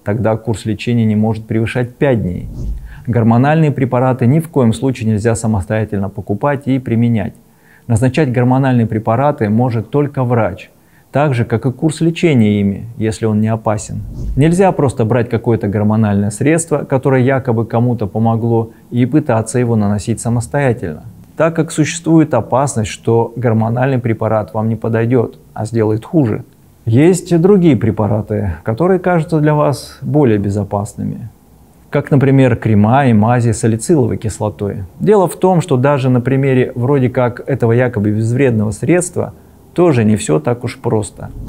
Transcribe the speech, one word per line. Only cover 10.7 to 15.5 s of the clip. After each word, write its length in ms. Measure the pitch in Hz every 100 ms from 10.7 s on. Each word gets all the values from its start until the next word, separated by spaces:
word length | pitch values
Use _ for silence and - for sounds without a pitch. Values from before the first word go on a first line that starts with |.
| _ _ _ _
так 240 | 135 151
же, 100 | 123
как 220 | 110 113 135
и 60 |
курс 280 | 120 160 -
лечения 600 | 165 165 175 135 107 104
ими, 240 | 101 95 110 -
если 280 | 110 107 110
он 140 | 107
не 80 | 107
опасен. 540 | 113 113 107 - 104 - - - -
Нельзя 340 | 151 175 190
просто 340 | - 143 -
брать 240 | 110 120 117
какое-то 380 | 110 -